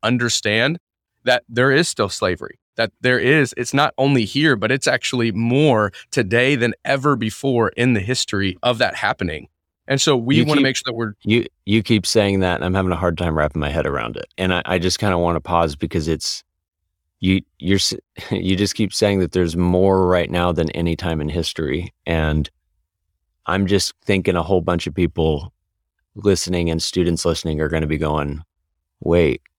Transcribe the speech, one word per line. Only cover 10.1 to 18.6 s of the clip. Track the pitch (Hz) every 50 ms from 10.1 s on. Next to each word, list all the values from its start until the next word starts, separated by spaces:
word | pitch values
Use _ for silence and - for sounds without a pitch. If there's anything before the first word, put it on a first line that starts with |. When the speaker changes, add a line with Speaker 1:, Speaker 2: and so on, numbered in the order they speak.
| 143
Speaker 1:
we | 123 117 123 143
Speaker 2:
You | 160 160
Speaker 1:
wanna | 151 151 143
Speaker 2:
keep | 135
Speaker 1:
make | 135 131
sure | - -
that | 131 113
we're | 113 117 107 104 _ -
Speaker 2:
you, | 104 110 120 - - _ _ -
you | 98 104 110
keep | 101 - 117 104 90
saying | - - 110 101 101 98 95
that, | 92 90 87
and | - 67
I'm | 92 92
having | 98 95 92
a | 90 82
hard | 90 87 85 82
time | 87 85 78 78
wrapping | 76 73 - 82
my | 73 71
head | 71 82 71 71
around | 69 67 57 57 53 50
it. | 50 - - -
And | 92 92 90
I, | 87 -
I | - 92 90
just | 85 92 - -
kinda | 110 101 92 87
wanna | 87 85 85 78
pause | - - 87 85 85 80 71
because | - - - - 87 76 82
it's, | 80 73 - - - - - _ _ _ _ _ _ _ _ _ _ _ _ _ _ -
you, | 90 92 95 95 - _ _ -
you're | - 90 98 98
s-, | - - - - _ _ -
<laughs> | - - -
you | 104 95 90 92 95
just | 92